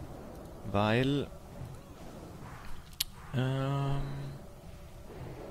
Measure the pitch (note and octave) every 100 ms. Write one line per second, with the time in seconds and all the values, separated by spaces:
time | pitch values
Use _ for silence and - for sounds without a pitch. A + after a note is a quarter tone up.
0 | - - - - - - - G2+ G#2+ A2+
1 | C3 C#3+ A2+ - - - - - - -
2 | - - - - - - - - - -
3 | - - - B2+ C3 C3+ C3+ C#3 C#3 C#3
4 | C#3 C#3 - - - - - - - -
5 | - - - - -